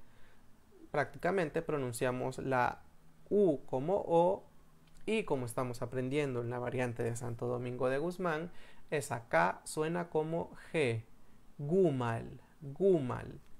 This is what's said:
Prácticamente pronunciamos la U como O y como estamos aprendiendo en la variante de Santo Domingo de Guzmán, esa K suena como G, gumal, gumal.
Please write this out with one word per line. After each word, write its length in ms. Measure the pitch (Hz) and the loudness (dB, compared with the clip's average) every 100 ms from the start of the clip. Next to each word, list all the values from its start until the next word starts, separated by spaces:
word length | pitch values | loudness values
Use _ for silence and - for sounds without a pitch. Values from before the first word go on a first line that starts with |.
| - - - - - - - - - | -18 -16 -16 -16 -20 -20 -20 -20 -6
Prácticamente 720 | 151 - 131 170 190 156 - | -2 -2 0 0 2 0 -2
pronunciamos 800 | - 151 127 117 131 127 131 131 | -2 -2 -2 0 0 0 -2 -4
la 420 | 135 127 123 - - - - - - | 0 2 2 0 -14 -20 -20 -18 0
U 300 | 202 196 147 - | 4 4 4 0
como 360 | 131 147 196 - | -2 0 0 4
O 360 | 170 175 196 - - - - - - - | 4 6 2 -4 -20 -20 -20 -20 -10 -2
y 160 | 220 | 0
como 240 | 202 143 123 | 2 0 -2
estamos 380 | 117 127 120 | -2 -2 -2
aprendiendo 580 | 120 127 127 143 143 123 | -4 -2 0 0 0 0
en 80 | 120 | -2
la 80 | 123 | -2
variante 460 | 123 117 123 117 | -2 0 0 0
de 120 | 117 117 | -2 -2
Santo 300 | 120 117 123 | -4 -4 -2
Domingo 440 | 123 123 123 127 | -2 -2 0 0
de 100 | 135 | 2
Guzmán, 500 | 165 180 180 156 170 - - - - | -2 -2 -2 -2 -4 -8 -12 -12 -4
esa 360 | 151 - 120 117 | -4 -2 -6 2
K 340 | 160 175 190 | 4 4 2
suena 460 | - - 156 175 170 | -6 -4 -2 0 0
como 420 | 156 156 165 175 - - | 0 0 -2 -4 -10 -4
G, 320 | 165 135 113 - - - - - - | 2 2 2 -4 -16 -18 -18 -18 -8
gumal, 840 | 143 185 180 131 120 117 123 135 - - | 0 4 6 4 0 -2 -4 -12 -18 -14
gumal. 800 | 143 143 196 175 127 113 - 139 - | -10 2 6 6 4 -4 -8 -12 -14